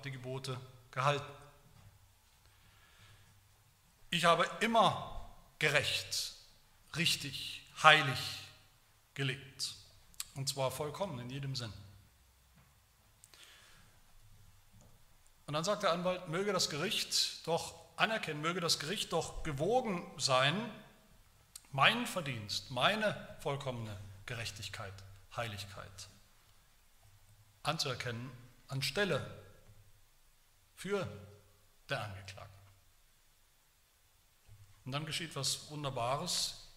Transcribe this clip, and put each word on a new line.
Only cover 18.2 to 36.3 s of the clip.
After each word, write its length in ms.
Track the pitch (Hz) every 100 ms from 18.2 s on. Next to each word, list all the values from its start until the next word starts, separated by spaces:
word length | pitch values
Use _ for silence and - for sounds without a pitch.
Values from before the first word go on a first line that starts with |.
| 185 151
möge 200 | 156 180
das 180 | 165 -
Gericht 320 | 147 214 -
doch 300 | 170 143 -
gewogen 640 | 160 139 170 254 226 175 - -
sein, 520 | 135 127 139 185 233 - - - - - - - - - -
mein 340 | 135 156 233 240
Verdienst, 640 | 185 143 117 104 - -
meine 640 | 123 160 214 214 143 - -
vollkommene 600 | 156 139 135 120 110 98 98 - -
Gerechtigkeit, 640 | 117 110 - - - 101 98 - - - -
Heiligkeit 720 | 117 101 - - 95 - - - - - - - - - - - - - - - - -
anzuerkennen 640 | - 160 139 123 127 117 127 - - - -
anstelle 580 | 135 - 202 202 139 - - - - - - - - - - - - _ _ _ -
für 320 | 180 202 120 98 95 - - - - - -
der 140 | 131
Angeklagten.“ 500 | 107 95 95 98 98 - - - - - - _ _ _ _ _ _ _ _ _ _ _ _ _ - - - - 131
Und 60 |
dann 140 | 139 156
geschieht 300 | 143 165 143
was 340 | 139 - -
Wunderbares. 920 | 151 147 120 117 143 175